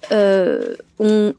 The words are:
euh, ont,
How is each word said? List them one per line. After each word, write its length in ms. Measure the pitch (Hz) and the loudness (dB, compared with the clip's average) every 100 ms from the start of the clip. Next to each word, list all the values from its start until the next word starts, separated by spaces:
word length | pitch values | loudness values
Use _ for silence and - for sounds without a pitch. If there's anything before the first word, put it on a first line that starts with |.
| - | -4
euh, 640 | 214 202 196 175 - - - - - | 0 2 2 0 -2 -6 -10 -18 -4
ont, 340 | 214 214 208 | 0 2 0